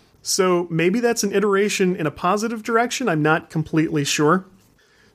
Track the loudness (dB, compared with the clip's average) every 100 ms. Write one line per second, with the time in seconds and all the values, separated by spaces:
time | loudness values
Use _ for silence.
0 | _ _ -6 0 2 2 0 0 0 2
1 | 0 0 -2 0 0 0 0 0 0 0
2 | -4 -2 -2 0 -2 -6 -2 0 0 -2
3 | -2 2 2 0 -2 -6 -2 0 0 -2
4 | -2 2 2 2 -2 _ _ _ _ _
5 | _